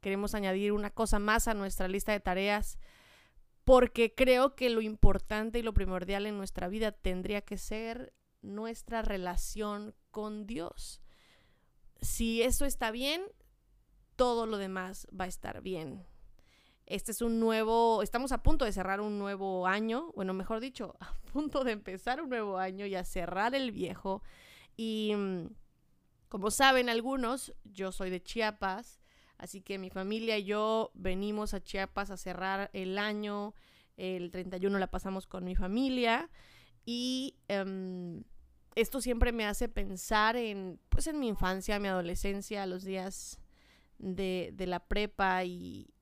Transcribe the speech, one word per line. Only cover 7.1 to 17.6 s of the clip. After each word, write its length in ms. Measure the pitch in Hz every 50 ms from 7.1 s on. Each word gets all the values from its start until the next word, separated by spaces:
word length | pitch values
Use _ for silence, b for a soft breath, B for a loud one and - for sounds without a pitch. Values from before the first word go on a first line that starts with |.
| 180 185 185 196 208 202
que 160 | 202 - 208 196
ser 560 | - - 214 214 226 226 233 240 262 - _ _ _ _ _ _
nuestra 640 | - 208 196 208 220 226 233 - - - 226 226
relación 920 | 220 214 202 190 180 180 180 - - - - 214 214 208 208 202 208 214 - _ _ _
con 360 | - 214 214 214 214 214 214
Dios. 560 | 196 226 - 170 - - - - - - - b b b b b b b b b b b b b b b _ - - - -
Si 400 | - - - - 226 226 226 233
eso 240 | 233 254 262 - 294
está 260 | 277 - - 247 226
bien, 300 | 214 240 262 277 302 339 381 415 - _ _ _ _ _ _ _ _ _ _ _ _ _ _ _ _
todo 300 | - 254 247 240 233 226
lo 100 | 220 220
demás 500 | 202 196 190 190 190 185 185 196 - - -
va 180 | - 185 185
a 20 | 185
estar 320 | 185 - - - - -
bien. 460 | - 190 185 165 160 - - 196 180 - - - - - - b b b b b b b b b b
Este 260 | - - 196 - -
es 80 | 214 -
un 180 | 233 233 226 226
nuevo, 640 | 226 226 220 220